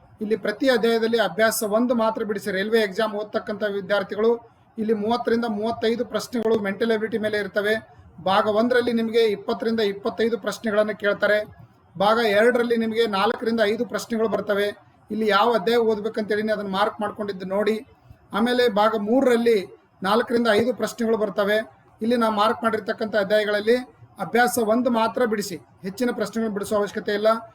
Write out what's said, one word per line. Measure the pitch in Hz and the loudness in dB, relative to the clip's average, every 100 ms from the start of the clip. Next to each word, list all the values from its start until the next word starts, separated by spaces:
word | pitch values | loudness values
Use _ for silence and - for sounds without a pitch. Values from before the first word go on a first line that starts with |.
| _ - | _ -10
ಇಲ್ಲಿ | 208 208 | -4 -2
ಪ್ರತಿ | 208 208 269 | -4 0 2
ಅಧ್ಯಾಯದಲ್ಲಿ | 240 226 226 226 233 | 2 2 2 0 0
ಅಭ್ಯಾಸ | 196 175 220 214 | 0 2 0 2
ಒಂದು | 214 220 247 240 | -2 0 0 2
ಮಾತ್ರ | 220 220 | 0 -2
ಬಿಡಿಸಿ. | 214 202 208 | -4 -4 -4
ರೈಲ್ವೆ | 185 214 226 | -4 0 2
ಎಕ್ಸಾಮ್ | 208 190 214 | 0 -2 -2
ಓದ್ತಕ್ಕಂಥ | 208 208 214 220 202 | -4 -6 -6 -6 -6
ವಿದ್ಯಾರ್ಥಿಗಳು | 214 202 180 202 190 202 226 233 - _ _ - | -4 -4 -2 -2 -2 0 0 0 -6 _ _ -6
ಇಲ್ಲಿ | 214 | -2
ಮೂವತ್ತರಿಂದ | 214 208 240 240 233 240 | -2 0 -2 0 0 0
ಮೂವತ್ತೈದು | 208 226 226 226 233 226 | -2 -4 -2 -2 -2 -4
ಪ್ರಶ್ನೆಗಳು | 202 - 240 220 226 | -6 -6 -4 0 0
ಮೆಂಟಲ್ | 196 196 226 | -2 -4 -2
ಎಬಿಲಿಟಿ | 220 214 220 | -2 -2 -4
ಮೇಲೆ | 214 208 | -2 -4
ಇರ್ತವೆ. | 196 214 208 220 - - - - 180 | -2 -2 0 -2 -4 -20 -20 -6 0
ಭಾಗ | 202 214 | 2 2
ಒಂದರಲ್ಲಿ | 208 240 247 240 | 2 2 2 2
ನಿಮಗೆ | 226 226 233 | 0 0 2
ಇಪ್ಪತ್ತರಿಂದ | 226 196 - 226 226 226 | 2 0 -4 -4 -2 0
ಇಪ್ಪತ್ತೈದು | 202 196 226 - 226 233 | 0 -2 -6 -2 -2 -2
ಪ್ರಶ್ನೆಗಳನ್ನು | 208 196 226 208 214 202 | -6 -4 -2 0 0 0
ಕೇಳ್ತಾರೆ. | 208 196 202 208 214 - - _ _ - | -2 0 2 2 -2 -14 -20 _ _ 0
ಭಾಗ | 202 226 | 2 4
ಎರಡರಲ್ಲಿ | 226 202 233 240 240 226 | 4 4 4 4 2 0
ನಿಮಗೆ | 226 220 226 | 0 0 0
ನಾಲ್ಕರಿಂದ | 190 214 247 226 226 | 2 0 0 -2 2
ಐದು | 202 226 233 | 2 0 -2
ಪ್ರಶ್ನೆಗಳು | 208 - 226 220 | -4 -4 -2 0
ಬರ್ತವೆ. | 202 202 202 208 208 - _ - | 0 0 0 0 -4 -20 _ -8
ಇಲ್ಲಿ | 214 214 | -2 2
ಯಾವ | 196 233 | 4 4
ಅಧ್ಯಾಯ | 220 185 240 | 2 2 2
ಓದ್ಬೇಕಂತೇಳಿ | 226 208 214 220 202 214 220 | 2 0 -2 -4 -2 -2 -2
ಅದನ್ನ | 208 202 | -2 -2
ಮಾರ್ಕ್ | 190 214 - | 0 0 -2
ಮಾಡ್ಕೊಂಡಿದ್ದು | 208 208 202 190 190 | -6 -4 -8 -6 -4
ನೋಡಿ. | 196 208 220 - _ - - - | 0 0 -2 -6 _ -20 -20 -6
ಆಮೇಲೆ | 196 240 247 247 | -2 0 2 2
ಭಾಗ | 202 214 220 | 4 2 2
ಮೂರರಲ್ಲಿ | 202 254 262 233 233 214 - - _ - | 2 2 4 4 4 2 -2 -16 _ -6
ನಾಲ್ಕರಿಂದ | 190 226 240 233 233 | 0 0 2 0 2
ಐದು | 208 233 | 2 2
ಪ್ರಶ್ನೆಗಳು | 208 214 - 226 214 | -2 -4 -2 -2 0
ಬರ್ತವೆ. | 208 208 202 214 220 - _ - | -2 0 0 0 -2 -14 _ -6
ಇಲ್ಲಿ | 220 240 | -2 2
ನಾವು | 220 | 2
ಮಾರ್ಕ್ | 208 220 233 | 2 0 2
ಮಾಡಿರ್ತಕ್ಕಂಥ | 226 214 202 220 220 214 | -2 -2 -4 -4 -2 0
ಅಧ್ಯಾಯಗಳಲ್ಲಿ | 196 214 208 208 214 247 254 - - - | 2 2 2 0 2 0 0 -18 -20 -10
ಅಭ್ಯಾಸ | 190 233 247 247 | -2 2 2 2
ಒಂದು | 214 233 254 | 2 2 2
ಮಾತ್ರ | 233 226 254 240 | 2 0 0 0
ಬಿಡಿಸಿ, | 208 196 160 | 0 -4 -10
ಹೆಚ್ಚಿನ | - - 196 190 247 | -14 -12 -10 -4 -2
ಪ್ರಶ್ನೆಗಳನ್ನು | 240 196 226 226 | -2 -4 -4 -4
ಬಿಡಿಸುವ | 202 196 208 | -4 -2 -2
ಅವಶ್ಯಕತೆ | 202 214 214 | -2 -4 -4
ಇಲ್ಲ. | 202 214 226 - | 2 2 2 -4